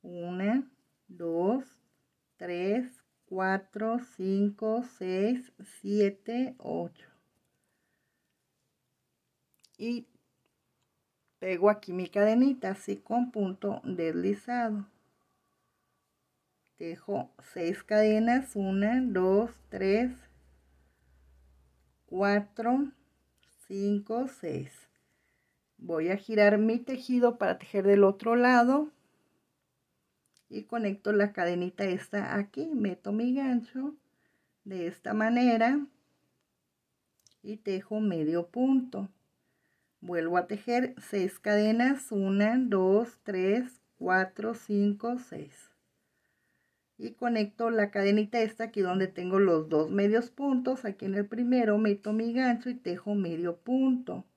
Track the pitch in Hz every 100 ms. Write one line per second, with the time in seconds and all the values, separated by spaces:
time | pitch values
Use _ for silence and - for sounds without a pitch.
0 | 175 175 175 180 202 254 269 _ _ _
1 | _ 180 170 165 185 254 262 _ _ _
2 | _ _ _ _ 180 175 190 220 254 -
3 | _ _ _ 185 190 190 190 208 220 233
4 | 247 - 190 196 202 202 220 226 247 _
5 | 185 185 208 247 - _ 196 - 196 208
6 | 202 196 - 240 254 254 - 165 170 _
7 | - _ _ _ _ _ _ _ _ _
8 | _ _ _ _ _ _ _ _ _ _
9 | _ _ _ _ _ _ _ _ 226 240
10 | - _ _ _ _ _ _ _ _ _
11 | _ _ _ _ 185 180 202 208 - 180
12 | 180 202 208 233 269 254 190 196 - 202
13 | - 233 247 220 190 190 208 - - 180
14 | 165 170 185 202 - 240 233 208 202 _
15 | _ _ _ _ _ _ _ _ _ _
16 | _ _ _ _ _ _ _ _ 165 170
17 | - 202 - - - - 170 196 - 214
18 | 214 214 233 247 269 202 190 190 208 247
19 | 254 185 185 196 226 - _ 190 190 208
20 | 247 254 - _ _ _ _ _ _ _
21 | _ _ _ _ _ _ _ _ _ _
22 | _ 185 202 208 202 - 226 262 285 _
23 | _ _ _ _ _ _ _ 196 202 202
24 | 202 233 262 - 170 131 135 - _ _
25 | _ _ _ _ _ _ _ _ 175 160
26 | 165 196 - 220 208 208 220 233 247 254
27 | - 247 240 240 196 - - 202 196 202
28 | 196 196 233 240 247 247 240 277 302 _
29 | _ _ _ _ _ _ _ _ _ _
30 | _ _ _ _ _ - 214 233 208 202
31 | - 208 202 202 175 175 180 - 196 185
32 | - 202 - 202 202 - 330 285 202 180
33 | 202 208 240 262 269 247 233 262 277 302
34 | _ _ _ _ _ _ 202 190 170 -
35 | - 214 220 240 247 226 226 285 285 _
36 | _ _ _ _ _ _ _ _ _ _
37 | _ _ _ _ 202 208 - 190 - 214
38 | 214 170 151 170 170 240 262 269 254 196
39 | 196 _ _ _ _ _ _ _ _ _
40 | 175 175 165 180 175 208 - 240 254 -
41 | - 202 185 - 214 208 214 226 247 269
42 | - 208 190 196 208 247 247 202 185 202
43 | 233 - - 185 185 220 254 - _ _
44 | 180 185 190 - 214 226 - 202 202 202
45 | 233 247 - - 147 - - _ _ _
46 | _ _ _ _ _ _ _ _ _ _
47 | - - 247 226 208 - 233 226 202 208
48 | 196 214 208 240 220 220 226 214 185 185
49 | 190 185 180 196 196 160 156 156 156 196
50 | 202 226 240 - 277 254 254 262 214 196
51 | 196 196 202 226 240 254 220 208 214 202
52 | 214 214 233 240 254 233 247 - - -
53 | 208 208 180 160 175 170 - 262 262 247
54 | - 180 -